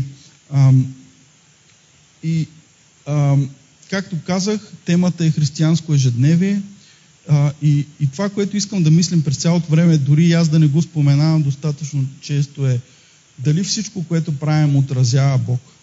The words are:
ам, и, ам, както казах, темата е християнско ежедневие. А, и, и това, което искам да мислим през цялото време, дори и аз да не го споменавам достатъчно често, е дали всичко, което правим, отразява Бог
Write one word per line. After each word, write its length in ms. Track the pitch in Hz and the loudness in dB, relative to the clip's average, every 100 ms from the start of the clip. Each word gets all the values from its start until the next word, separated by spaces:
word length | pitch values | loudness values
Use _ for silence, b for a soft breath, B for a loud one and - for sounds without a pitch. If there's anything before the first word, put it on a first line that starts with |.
| 135 B B B _ | 0 B B B _
ам, 400 | 139 135 131 - - - _ _ _ _ _ _ _ _ _ _ _ | 2 4 4 0 -8 -20 _ _ _ _ _ _ _ _ _ _ _
и, 240 | 160 165 147 - _ _ _ _ 143 | -4 -4 -4 -10 _ _ _ _ -6
ам, 440 | 147 143 139 135 - _ _ _ | -2 0 0 -2 -10 _ _ _
както 280 | 196 196 160 - | -8 -6 -10 -6
казах, 460 | 185 196 214 - - - | -4 -4 -6 -8 -12 -2
темата 400 | 175 180 170 160 | 0 0 0 -2
е 60 | |
християнско 640 | 156 143 - 156 165 - | 0 -2 0 0 0 0
ежедневие. 680 | 143 131 117 143 170 196 202 196 B B B B _ - | 0 2 2 2 2 0 -2 -6 B B B B _ -2
А, 260 | 147 147 - | 0 0 0
и, 240 | 151 143 143 - | 0 0 -2 -6
и 80 | 139 | -6
това, 220 | - 202 | -2 -4
което 280 | 202 202 208 | -4 -4 -4
искам 260 | 196 196 | -4 0
да 80 | 156 | 2
мислим 300 | 160 170 170 | 2 2 0
през 160 | 147 131 | -2 -2
цялото 340 | 165 175 165 | 0 0 0
време, 260 | 160 175 151 | 2 4 2
дори 280 | 131 151 170 | 2 4 4
и 80 | |
аз 160 | 170 165 | 4 2
да 100 | 160 | 2
не 80 | 151 | 2
го 140 | 151 | 2
споменавам 600 | 170 156 143 143 156 160 | -2 0 2 2 2 0
достатъчно 640 | 139 135 151 147 143 143 135 - | 0 -4 -6 -8 -8 -6 -6 -8
често, 460 | - 143 147 147 135 | -6 -4 -4 -4 -2
е 120 | 123 b b b b b - | -2 b b b b b -6
дали 240 | 139 160 | -2 -2
всичко, 400 | 202 226 - 190 | -2 -6 -8 -10
което 360 | 156 165 160 139 | -6 -4 -4 -6
правим, 360 | 151 151 147 139 | -2 0 2 2
отразява 640 | 135 127 120 135 139 127 | 0 0 0 2 0 0
Бог 240 | 117 123 b b | -2 -6 b b